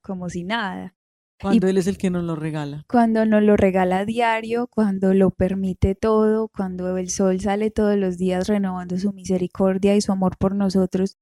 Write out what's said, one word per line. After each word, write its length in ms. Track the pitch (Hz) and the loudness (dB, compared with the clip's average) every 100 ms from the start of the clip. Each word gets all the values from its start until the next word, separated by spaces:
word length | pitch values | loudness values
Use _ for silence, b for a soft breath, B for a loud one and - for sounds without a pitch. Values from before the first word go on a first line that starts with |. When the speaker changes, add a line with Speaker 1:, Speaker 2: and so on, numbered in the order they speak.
Speaker 1:
como 260 | - 190 180 | -14 -10 -10
si 160 | 175 | -8
nada. 500 | 175 226 202 185 185 - _ _ _ _ | -6 -6 -6 -8 -14 -18 _ _ _ _
Speaker 2:
Cuando 260 | 190 226 185 | 0 2 2
Speaker 1:
Y 40 | |
Speaker 2:
Él 80 | 190 | 2
es 80 | 175 | 0
el 120 | 190 | -2
que 120 | 190 | -4
nos 120 | 180 | -2
lo 120 | 170 160 | -4 -6
regala. 480 | 156 151 143 147 - | -6 -6 -8 -10 -2
Speaker 1:
cuando 360 | 247 233 220 220 | 2 2 2 2
nos 160 | 214 | 4
lo 140 | 208 208 | 4 4
regala 420 | 196 185 185 185 | 4 2 0 0
a 60 | |
diario, 640 | 208 226 233 226 226 233 240 | -2 -2 0 -2 -2 -4 -4
cuando 440 | - 214 190 190 | -2 0 0 2
lo 160 | 190 190 | 4 2
permite 640 | - 185 190 190 180 196 | 2 -2 -2 -4 0 0
todo, 540 | 196 220 214 214 220 220 | 0 0 2 2 0 -2
cuando 480 | - 190 180 180 185 | -6 -8 -6 -4 -4
el 100 | 185 | -4
sol 300 | - 196 185 | 0 0 2
sale 300 | 202 202 214 | 0 -2 -2
todos 260 | 214 208 202 | 0 2 2
los 200 | 190 180 | 0 -2
días 280 | 185 180 185 | -2 -2 0
renovando 500 | 208 196 185 180 180 | 0 -2 -6 -6 -4
su 140 | 202 | -4
misericordia 840 | 196 180 185 180 - 190 190 202 208 | -4 -4 -2 -2 0 0 2 2 2
y 40 | |
su 100 | 202 | 2
amor 240 | 190 185 - | 0 -2 0
por 160 | 190 | -2
nosotros 600 | 202 196 190 185 185 190 - | 0 0 2 0 0 -4 -6